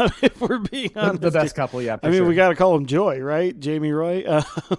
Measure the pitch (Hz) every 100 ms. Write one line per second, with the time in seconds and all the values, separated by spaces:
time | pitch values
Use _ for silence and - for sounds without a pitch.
0 | 220 - - - 208 240 196 269 220 214
1 | 208 180 170 156 151 - 131 127 117 110
2 | 156 185 175 170 185 165 185 160 131 151
3 | 202 131 135 151 180 214 143 156 151 151
4 | 170 185 - 151 - - -